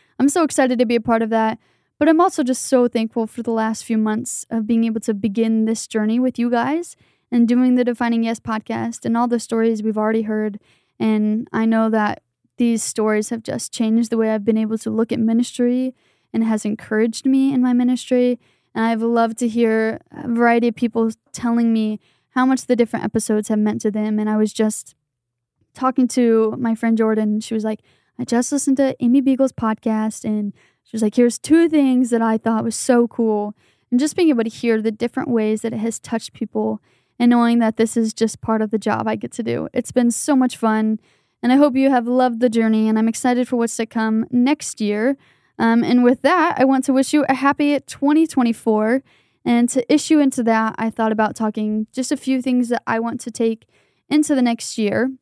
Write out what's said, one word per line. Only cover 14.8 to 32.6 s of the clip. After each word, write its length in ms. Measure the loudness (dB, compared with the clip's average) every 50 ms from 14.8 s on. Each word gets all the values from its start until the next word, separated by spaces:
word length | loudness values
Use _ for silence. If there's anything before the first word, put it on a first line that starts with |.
| -4 -4
look 220 | -2 -2 -2 -2
at 80 | -2 -2
ministry 720 | 0 2 2 0 0 -2 -2 -2 0 0 0 0 -2 -4 -6 _ _ _ _ _ _ _ -4
and 100 | -2 0
has 220 | 0 0 -2 -2
encouraged 640 | -4 -6 -6 -6 -4 0 0 0 0 -2 -2 0
me 260 | 0 2 2 2 2 2
in 80 | 2
my 120 | 2 2 2
ministry. 680 | 2 2 2 0 -2 -2 0 0 2 2 2 0 -2 _ _ _ _ _ _ -6
And 100 | -2 -2
I've 200 | -2 0 0 -2
loved 340 | 0 2 2 2 0 0
to 100 | -2 -4
hear 540 | -2 0 2 2 2 2 0 0 -2 -4 -6 _ _
a 160 | -16 -12 -6
variety 420 | -4 0 2 4 4 4 4 2 0
of 60 | 0
people 360 | 0 -4 -2 0 0 -2 -2 -4 _ _ _ -14
telling 380 | -6 -4 -2 0 0 2 2
me 280 | 2 0 0 -2 -4 -6 _ _ _ _ _ _
how 180 | -2 0 2
much 180 | 2 0 0 0
the 100 | -2 2
different 300 | 2 0 0 0 -6 -4
episodes 440 | -2 -2 -2 -2 0 -2 -2 0 -2
have 100 | 0 0
meant 200 | 0 0 -2 -2
to 100 | -4 -2
them. 260 | -2 -2 -4 -2 -2
And 100 | -2 -2
I 100 | 0 0
was 160 | 0 0 0 0
just 420 | 0 0 0 0 -4 -12 -18 _ _ _ _ _ _ _ _ _ _ _ _ _ _ _ _ _
talking 320 | -4 -2 -2 0 2 0
to 480 | 0 2 2 2 4 4 2 2 0 -2
my 160 | -2 -2 -2 -2
friend 240 | -2 0 0 2
Jordan, 360 | 2 2 0 0 0 0 -2 -2
and 100 | -4 -4
she 100 | -4 -6
was 100 | -4 -4
like, 180 | -4 -6 -8 _ _ _ _ _ _ _
"I 80 | -10 -4
just 260 | -2 0 0 0 0
listened 260 | -2 -2 0 0 2
to 180 | 2 2 0 0 0 0
Amy 180 | 2 2 4
Beagle's 300 | 4 2 2 2 2 0
podcast," 760 | 0 -2 -2 -2 -2 -2 -2 -2 -2 0 -2 -4 -6 -6 -6
and 260 | -4 -4 -4 -4 -6 -8 _ _ _ _ _ _
she 120 | _ -6
was 60 | -2
like, 140 | -2 0 4
"Here's 220 | 4 4 4 2
two 300 | -2 0 2 4 4 4
things 420 | 4 4 4 4 4 4 2 2 2
that 120 | 2 0
I 160 | 2 2 0
thought 260 | 0 0 0 -2 0